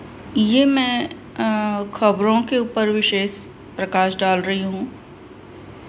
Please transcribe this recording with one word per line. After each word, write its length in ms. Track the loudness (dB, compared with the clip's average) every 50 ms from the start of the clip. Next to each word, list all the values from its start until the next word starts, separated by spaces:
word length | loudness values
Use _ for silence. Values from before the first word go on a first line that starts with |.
| -16 -18 -18 -18 -10 -2 0
ये 280 | 2 4 4 6 6 6
मैं, 440 | 6 4 2 2 0 0 -2 -4 -6
अ, 760 | -8 -14 -18 -12 -6 -2 0 0 0 0 -2 -2 -2 -4 -6 -6 -2
खबरों 440 | 2 2 4 4 4 4 4 4 2
के 160 | 2 2 0
ऊपर 320 | 0 0 0 0 0 2 2
विशेष 420 | 2 2 2 0 0 0 -2 -2 -6 -8 -14 -16 -18 -20 -20 -14 -8
प्रकाश 400 | -6 -4 0 2 2 2 2 2
डाल 240 | 0 2 2 2 2
रही 220 | 2 0 -2 -2
हूँ 260 | -2 -4 -4 -6 -6 -8 -10 -14 -20 -20 -20 -20 -20 -20 -20 -20 -20 -20 -20 -18 -18 -18 -18 -18 -18